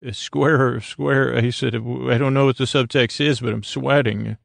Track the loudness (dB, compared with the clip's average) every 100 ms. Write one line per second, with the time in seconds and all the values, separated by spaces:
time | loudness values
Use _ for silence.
0 | -12 -10 -6 0 2 4 2 0 -8 -6
1 | 0 2 2 2 0 0 -2 -2 -6 -4
2 | 0 2 2 4 2 2 0 0 2 2
3 | 0 0 0 0 -2 -4 -6 -4 2 2
4 | 2 -2 -6 -8